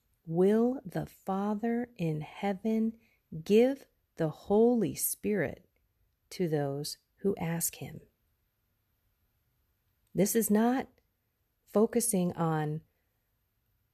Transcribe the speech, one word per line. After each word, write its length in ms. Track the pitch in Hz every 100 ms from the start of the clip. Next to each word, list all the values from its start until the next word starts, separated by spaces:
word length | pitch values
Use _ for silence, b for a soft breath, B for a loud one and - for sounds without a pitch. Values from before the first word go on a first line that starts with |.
| _ _
will 560 | 165 165 190 220 240 262 175
the 200 | 160 151
Father 840 | - - 190 202 214 233 233 240 -
in 240 | 165 151
heaven 760 | 151 - 202 190 220 220 220 b b b b 160
give 440 | 160 208 254 269 - _ _ -
the 100 | 160
Holy 680 | - - 202 233 247 170
Spirit 720 | 135 - - 196 208 139 - _ _ _ _ _ _ _
to 160 | - 175
those 520 | 151 143 139 151 - _ _
who 120 | 196 -
ask 360 | 165 170 -
him? 280 | - - 160 - _ _ _ _ _ _ _ _ _ _ _ _ _ _ _ _ _ _ _ _
This 220 | 170 202 233
is 120 | 214
not 380 | 208 233 262 - _ _ _ _ _ _ _ _
focusing 640 | 202 226 233 220 190 175
on 480 | - 165 156 151 156 - _ _ _ _ _ _ _ _ _ _